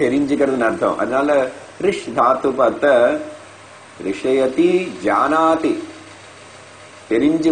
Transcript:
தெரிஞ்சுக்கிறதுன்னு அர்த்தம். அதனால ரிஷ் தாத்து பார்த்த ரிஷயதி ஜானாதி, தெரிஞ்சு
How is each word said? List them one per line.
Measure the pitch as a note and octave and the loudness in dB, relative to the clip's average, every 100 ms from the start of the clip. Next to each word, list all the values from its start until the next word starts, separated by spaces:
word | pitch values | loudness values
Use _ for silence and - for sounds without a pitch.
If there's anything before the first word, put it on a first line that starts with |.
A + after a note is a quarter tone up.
தெரிஞ்சுக்கிறதுன்னு | C3 C#3 C#3 C#3 C#3 C3 A2+ | 0 0 0 0 0 0 0
அர்த்தம். | G2 G#2+ - | 0 -2 -2
அதனால | G#2+ C3 D3 C#3+ B2+ - - - F3 | -2 0 0 0 0 -6 -18 -6 -4
ரிஷ் | F#3+ - A#2 | -4 -4 0
தாத்து | B2 C3 C#3+ B2+ | 2 2 0 0
பார்த்த | A#2+ G#2+ D3 B2 A#2+ G2+ - - - - - - - - F#2+ | 0 2 2 4 2 0 -8 -16 -20 -20 -20 -20 -20 -10 -8
ரிஷயதி | G2 C3 C3+ C3 C3+ F3 F3+ F#3 F#2+ G#2 | -4 -2 0 0 2 2 2 -2 -6 -2
ஜானாதி, | G2+ C3+ D#3 D#3+ D#3+ D3 - - - - - - - - - - - - - - | 0 2 2 2 2 0 -4 -8 -16 -20 -20 -20 -20 -20 -20 -20 -20 -20 -16 -4
தெரிஞ்சு | A2 C#3+ D#3+ D#3+ | 0 2 2 2